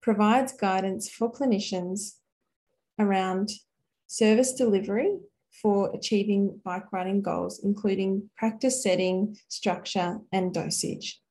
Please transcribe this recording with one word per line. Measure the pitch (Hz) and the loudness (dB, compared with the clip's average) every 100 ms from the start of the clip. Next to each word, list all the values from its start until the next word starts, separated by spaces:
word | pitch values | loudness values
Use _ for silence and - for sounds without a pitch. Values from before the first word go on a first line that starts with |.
provides | - 208 214 240 247 | 2 4 6 6 4
guidance | - 202 190 190 190 - | 0 0 2 0 -4 -8
for | - 233 | -4 -4
clinicians | - 277 208 208 185 180 196 202 - _ _ _ _ _ _ _ - | 0 2 2 0 -4 -4 -6 -8 -16 _ _ _ _ _ _ _ -2
around | 208 196 190 185 202 - _ _ _ _ _ | 2 2 0 -2 -4 -6 _ _ _ _ _
service | - 220 220 254 | 2 4 6 4
delivery | 254 247 196 202 202 349 403 - _ _ _ | 2 2 2 0 0 0 -2 -8 _ _ _
for | 214 202 196 | 0 2 0
achieving | - - 208 202 202 196 - - | -4 0 0 2 2 2 -2 -8
bike | 180 202 | -8 -6
riding | 190 185 196 | -6 -2 -2
goals, | 196 170 180 - | -2 -2 -4 -4
including | 202 202 208 190 190 196 - - | -2 0 0 0 0 -2 -6 -4
practice | 226 220 262 262 | -4 0 -2 0
setting, | 202 185 185 185 214 208 _ | 0 2 2 0 -2 -4 _
structure, | - - 180 180 196 180 170 - | -6 -4 -4 -4 -2 -2 -4 -4
and | 190 185 | -2 -2
dosage. | 175 165 - - - - - _ | -2 -4 -4 -6 -8 -10 -14 _